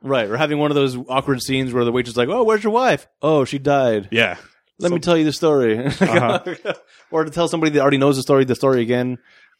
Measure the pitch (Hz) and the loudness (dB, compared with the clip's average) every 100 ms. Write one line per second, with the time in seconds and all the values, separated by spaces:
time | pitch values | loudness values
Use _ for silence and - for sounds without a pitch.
0 | 135 135 101 120 151 147 147 147 135 123 | -4 -2 -2 -2 -2 0 0 0 0 -2
1 | 127 135 143 131 135 131 131 123 120 127 | -4 -2 0 -2 -2 -4 -2 -2 0 0
2 | 120 117 123 233 220 214 208 226 254 147 | -2 -2 -2 0 0 0 0 0 0 -2
3 | - _ 147 151 127 139 139 139 127 107 | -4 _ 0 0 0 -2 0 2 2 0
4 | 95 113 95 85 - _ _ - 175 175 | -2 0 0 -2 -16 _ _ -6 -4 -2
5 | 175 165 156 - 160 143 117 110 135 - | 0 2 0 0 2 2 2 0 -2 -2
6 | 180 117 120 - 180 - 208 - _ _ | 0 2 2 -2 -4 -10 -8 -10 _ _
7 | _ 160 160 165 165 170 156 147 139 139 | _ -4 -2 -2 -2 0 0 2 4 4
8 | 139 135 127 135 131 117 139 127 117 123 | 2 2 2 2 2 2 2 2 0 -2
9 | 127 123 _ _ _ | -2 -6 _ _ _